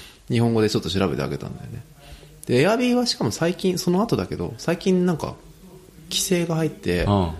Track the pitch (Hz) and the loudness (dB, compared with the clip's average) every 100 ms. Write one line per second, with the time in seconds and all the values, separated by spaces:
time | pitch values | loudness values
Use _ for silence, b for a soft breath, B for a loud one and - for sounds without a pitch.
0 | B B - 120 117 113 107 113 85 95 | B B -4 0 2 4 2 2 -2 0
1 | 95 69 67 69 - - - - - - | 0 0 -4 -6 -8 -12 -14 -14 -16 -20
2 | B B B B - 123 175 240 247 247 | B B B B 0 2 4 4 2 2
3 | 247 - - - 170 185 190 180 - 180 | 0 0 -2 0 -2 0 -2 0 0 2
4 | 233 107 90 - 87 - - 175 196 185 | 2 0 -2 -4 -6 -6 -4 -2 2 2
5 | 180 156 - - - - - - - - | 2 0 -4 -10 -18 -20 -20 -20 -20 -20
6 | - - - 175 165 160 156 - 90 87 | -6 -4 0 0 0 0 -2 -2 -2 2
7 | 90 101 87 80 | 4 2 2 -4